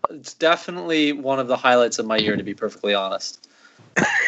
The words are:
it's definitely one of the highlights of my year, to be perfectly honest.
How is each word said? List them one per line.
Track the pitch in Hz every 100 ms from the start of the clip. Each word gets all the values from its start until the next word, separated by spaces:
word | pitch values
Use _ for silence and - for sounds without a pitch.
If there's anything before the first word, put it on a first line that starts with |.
| -
it's | 156 127
definitely | - 160 170 - 180 175 160 147
one | 147 135 135
of | 123
the | 123
highlights | 131 123 117 113
of | 110
my | 110
year, | 104 101
to |
be | 98
perfectly | 101 107 - 104
honest. | 101 95 95 - - _ _ _ _ - - - -